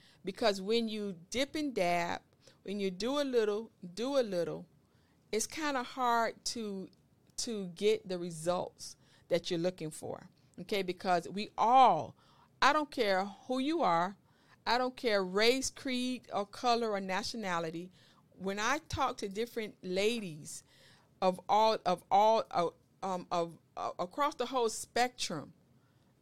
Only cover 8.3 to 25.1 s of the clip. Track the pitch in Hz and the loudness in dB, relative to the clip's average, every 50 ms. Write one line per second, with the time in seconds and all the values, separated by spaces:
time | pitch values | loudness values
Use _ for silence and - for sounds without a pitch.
8.3 | 165 156 156 175 175 180 - - _ - - - - _ _ _ _ _ _ - | -8 -4 -2 0 0 0 -2 -6 _ -14 -16 -16 -16 _ _ _ _ _ _ -2
9.3 | 175 170 - - 180 165 170 185 185 - 160 151 - - - 113 - - 185 - | -2 0 0 -2 -2 0 0 -2 -2 -4 -10 -10 -10 -10 -10 -10 -10 -12 -14 -20
10.3 | _ _ _ _ - - 175 - 220 196 190 180 180 - - 190 180 170 170 - | _ _ _ _ -16 -16 -8 -4 -4 -2 -2 -4 -6 -4 0 2 2 2 2 -2
11.3 | 175 202 214 - - - 196 226 254 269 254 220 175 151 120 - - _ _ _ | -8 -8 -8 -6 -2 0 4 6 8 10 10 8 8 4 0 -6 -12 _ _ _
12.3 | _ _ _ _ _ - - 277 294 - 196 - - - 220 202 190 185 202 202 | _ _ _ _ _ 4 4 6 6 4 0 -2 -2 0 2 4 4 2 0 -2
13.3 | 196 - - - 254 262 262 302 320 330 247 180 170 165 175 202 208 _ _ _ | -8 -14 -6 -4 -2 -2 0 -2 0 2 2 4 4 4 2 0 -4 _ _ _
14.3 | _ _ _ _ - _ - 208 226 254 254 254 254 - 269 226 208 202 190 180 | _ _ _ _ -20 _ -2 0 2 2 2 -2 -4 -2 0 2 2 2 2 2
15.3 | 185 208 220 240 262 269 254 - - - - 269 254 247 247 254 254 233 - - | 2 4 4 4 4 4 0 -4 -8 -6 -6 -4 -2 -2 -2 -2 -4 -6 -8 -6
16.3 | - 202 202 - - - - 247 233 233 233 220 202 190 190 185 185 196 - - | -4 -4 -4 -4 -8 -4 0 2 2 2 2 -2 -2 -4 -2 -2 -4 -4 -4 -6
17.3 | - 233 202 185 175 170 165 160 165 165 180 185 _ - - _ _ _ _ _ | -8 -6 -4 -4 -2 -2 -4 -4 -8 -10 -12 -12 _ -20 -20 _ _ _ _ _
18.3 | _ - 185 196 196 208 214 247 285 311 - - - - 269 - 262 - 226 202 | _ -8 -8 -6 -4 -2 -2 -2 -2 -2 -4 -8 -4 -2 -2 -2 -2 -4 -8 -8
19.3 | 190 214 240 233 - 226 214 202 - _ - 185 180 190 202 220 240 226 202 170 | -4 -6 -6 -4 -6 -8 -10 -10 -12 _ -8 -4 0 2 2 2 0 -2 -6 -8
20.3 | 151 - 139 - - - - _ - - - - - _ _ _ _ - 185 185 | -10 -12 -12 -14 -14 -14 -16 _ -20 -20 -20 -20 -20 _ _ _ _ 0 0 0
21.3 | 185 185 - - 202 214 220 220 214 - - 180 180 165 - - 190 196 214 220 | 0 0 -2 2 4 6 6 4 4 2 0 -2 -2 -2 0 2 4 6 6 6
22.3 | 226 220 - - - 175 170 - - _ _ _ _ - - 196 185 180 - - | 6 4 2 0 0 0 0 0 -4 _ _ _ _ -10 -6 -6 -4 -6 -4 -2
23.3 | - 175 170 170 156 - _ _ - 78 92 117 - - 180 180 - 294 285 302 | -2 -2 -2 -2 -6 -18 _ _ -10 -6 -6 -6 -4 -6 -8 -6 -2 -2 -2 -2
24.3 | - - 240 240 269 254 233 220 - - - _ - 233 247 247 | 0 -4 -6 -2 0 0 0 0 -2 -6 -10 _ 0 0 0 0